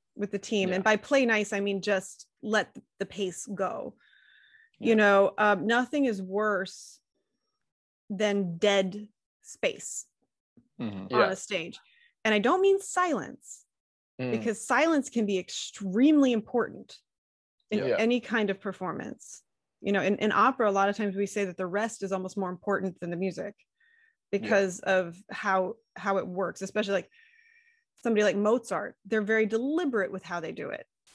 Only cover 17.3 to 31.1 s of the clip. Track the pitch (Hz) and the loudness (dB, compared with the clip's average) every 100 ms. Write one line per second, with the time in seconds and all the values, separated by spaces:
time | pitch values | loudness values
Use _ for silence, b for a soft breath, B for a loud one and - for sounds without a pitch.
17.3 | _ _ _ - 214 190 185 226 247 - | _ _ _ -6 -2 0 2 2 0 0
18.3 | 226 202 190 196 185 180 135 214 - - | 0 0 -2 -6 -8 -8 -6 -10 -14 -18
19.3 | - _ _ _ _ 196 202 160 202 214 | -20 _ _ _ _ -2 0 2 0 2
20.3 | - 240 254 214 196 196 202 208 190 196 | 4 2 2 0 2 0 0 -4 -2 -4
21.3 | 208 190 175 185 202 220 - 190 190 185 | -2 -4 -4 -6 -4 -4 -6 -6 -4 -4
22.3 | 202 180 180 208 190 190 180 170 175 190 | -6 -6 -4 -2 -2 -2 -6 -8 -4 -4
23.3 | 170 104 - _ b b b b b - | -4 -10 -12 _ b b b b b -6
24.3 | 202 214 202 190 180 - 185 170 175 - | -4 2 2 2 -2 0 0 0 -8 -14
25.3 | - 208 190 180 - _ - 196 196 - | -6 0 0 0 -6 _ -8 -2 -2 -2
26.3 | 180 180 - 190 214 196 196 - b b | -4 -6 -6 -6 -4 0 -2 -4 b b
27.3 | b b b b b b _ 233 208 208 | b b b b b b _ 0 2 4
28.3 | 196 208 233 - 175 208 - 190 220 202 | 4 2 2 0 -6 -6 -14 -2 -2 2
29.3 | 220 214 226 269 320 302 226 185 185 - | 2 2 0 0 0 0 0 -2 -6 -8
30.3 | 175 165 165 - - - _ _ | -6 -6 -8 -8 -10 -12 _ _